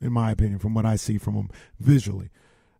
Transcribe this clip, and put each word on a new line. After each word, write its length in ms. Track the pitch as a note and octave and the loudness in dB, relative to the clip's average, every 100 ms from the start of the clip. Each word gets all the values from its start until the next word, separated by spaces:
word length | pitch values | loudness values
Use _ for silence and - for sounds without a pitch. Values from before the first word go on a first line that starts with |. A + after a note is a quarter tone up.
in 120 | B2 | -2
my 180 | A#2+ A2+ | 0 0
opinion, 300 | G#2+ G#2+ G2 | 2 0 0
from 140 | G#2+ | -2
what 120 | A2 A2 | 0 2
I 80 | |
see 240 | G#2+ - G#2 | 0 0 -4
from 160 | - | -2
him 160 | G#2 G2 - - - | -4 -6 -10 -20 -2
visually. 500 | C3+ C#3+ G#2 F#2+ F#2+ - _ _ _ | 4 4 2 -6 -10 -18 _ _ _